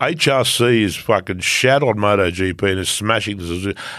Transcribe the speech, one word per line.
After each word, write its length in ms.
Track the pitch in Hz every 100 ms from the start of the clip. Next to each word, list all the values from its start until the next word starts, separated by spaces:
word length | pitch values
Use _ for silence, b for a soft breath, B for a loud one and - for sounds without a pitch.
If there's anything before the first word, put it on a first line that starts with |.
H 260 | 131 165 -
R 180 | 135 120
C 380 | - 120 117
is 120 | 104 80
fucking 440 | - 107 92 95
shat 440 | 90 - 127 135
on 160 | 139 104
Moto 300 | 104 104 90
G 220 | 87 95
P 160 | 87 101
and 80 | 95
is 100 | 87
smashing 480 | - 104 110 107 104
the 60 |
Suzuki. 340 | 85 87 98 B B